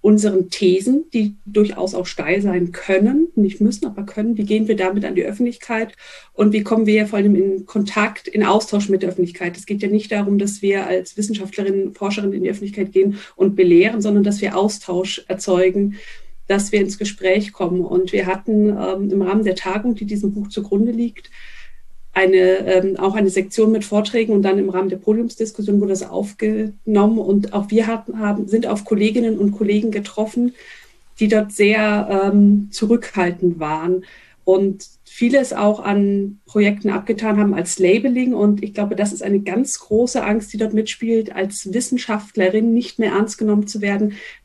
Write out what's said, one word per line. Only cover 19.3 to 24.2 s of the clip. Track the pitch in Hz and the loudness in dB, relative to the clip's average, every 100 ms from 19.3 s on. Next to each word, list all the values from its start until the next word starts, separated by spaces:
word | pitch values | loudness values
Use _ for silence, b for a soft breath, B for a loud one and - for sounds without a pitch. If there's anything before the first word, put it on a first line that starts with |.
| 208 208 | 2 0
der | 185 | -2
Tagung, | 185 208 240 214 | -4 -4 -2 -4
die | |
diesem | 202 208 196 | -4 -4 -4
Buch | 208 202 | -4 -8
zugrunde | - 202 202 233 | -8 -2 0 0
liegt, | 226 240 - - B B B B B - - - 190 | 0 -4 -6 -20 B B B B B -16 -16 -6 0
eine, | 185 190 185 190 185 | 4 6 4 2 2
ähm, | 185 190 190 | 2 2 0
auch | 190 214 | -2 2
eine | 196 | 2
Sektion | 190 196 - 220 | 0 -2 2 2
mit | 220 | 2
Vorträgen | 208 208 208 233 | 0 -2 0 -2